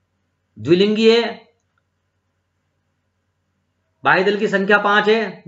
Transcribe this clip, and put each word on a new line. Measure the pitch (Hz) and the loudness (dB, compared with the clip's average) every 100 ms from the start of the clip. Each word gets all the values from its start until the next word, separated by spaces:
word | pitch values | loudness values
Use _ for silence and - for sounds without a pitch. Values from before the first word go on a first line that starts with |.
| _ _ _ _ _ - | _ _ _ _ _ -12
द्विलिंगी | 117 180 208 214 226 | 0 0 2 2 2
है, | 233 220 - _ _ _ _ _ _ _ _ _ _ _ _ _ _ _ _ _ _ _ _ _ _ _ _ _ _ | 2 0 -8 _ _ _ _ _ _ _ _ _ _ _ _ _ _ _ _ _ _ _ _ _ _ _ _ _ _
बाह्य | 131 165 | 0 0
दल | 190 208 | 0 -2
की | 208 | -2
संख्या | 190 196 208 | -2 0 0
पांच | 202 208 208 | 2 0 2
है, | 226 202 165 | 0 -2 -10